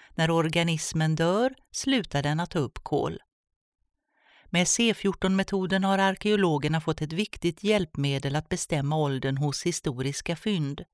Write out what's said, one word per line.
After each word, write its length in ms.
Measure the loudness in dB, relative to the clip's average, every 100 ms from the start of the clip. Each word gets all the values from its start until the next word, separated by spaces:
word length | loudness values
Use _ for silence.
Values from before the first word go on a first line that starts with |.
| -14
När 160 | -2 2
organismen 840 | 4 2 2 0 0 -2 0 2
dör 400 | 2 2 2 0 -2 _
slutar 500 | -6 0 0 0 -2
den 180 | 0 -2
att 100 | -2
ta 80 | -2
upp 200 | -2 -4
kol. 360 | -2 0 0 -4 _ _ _ _ _ _ _ _ _ _ _ -20
Med 240 | -4 0 2
C 260 | 2 2
fjorton-metoden 920 | 2 0 0 0 0 0 -2 0 0
har 140 | 2 4
arkeologerna 800 | 2 2 0 4 4 2 2 0
fått 220 | -2 -4
ett 100 | -2
viktigt 520 | -2 -4 -2 -4 -2
hjälpmedel 720 | 0 0 0 -2 -2 0 -2 -4
att 120 | -2
bestämma 480 | -6 -2 -2 0 0
åldern 400 | 0 0 -2 0
hos 300 | -2 -2 -4
historiska 680 | -2 -4 -4 -4 -4 -6 -4
fynd. 480 | -2 0 -2 -4 -12